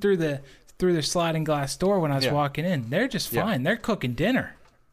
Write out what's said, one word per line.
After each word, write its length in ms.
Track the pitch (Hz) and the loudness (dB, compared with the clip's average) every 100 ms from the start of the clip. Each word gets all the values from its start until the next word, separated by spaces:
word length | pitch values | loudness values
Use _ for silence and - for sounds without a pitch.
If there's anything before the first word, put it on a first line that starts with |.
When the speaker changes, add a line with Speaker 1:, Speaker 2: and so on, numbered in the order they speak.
Speaker 1:
through 180 | 202 185 | 2 2
the, 220 | 160 139 - - - - | 0 -4 -10 -20 -18 -2
through 140 | 185 | 2
their 100 | 170 | 2
sliding 400 | 143 180 165 160 | 0 0 0 0
glass 320 | 156 147 135 - | 0 0 -2 0
door 220 | 185 202 | 2 2
when 120 | 160 | 2
I 40 | 139 | 2
was 100 | 131 | 2
Speaker 2:
Yeah. 60 | |
Speaker 1:
walking 320 | 147 143 139 | 2 0 -2
in. 260 | 170 165 113 | -2 -2 0
They're 180 | 156 254 | -2 0
just 240 | 214 - | -2 -2
Speaker 2:
Yeah. 100 | 117 | -2
Speaker 1:
fine. 200 | 101 147 | 0 0
They're 120 | 139 233 | 0 -2
cooking 360 | - 196 127 | -2 -2 -2
dinner. 400 | 120 180 254 - - - _ _ | 0 0 0 -2 -12 -20 _ _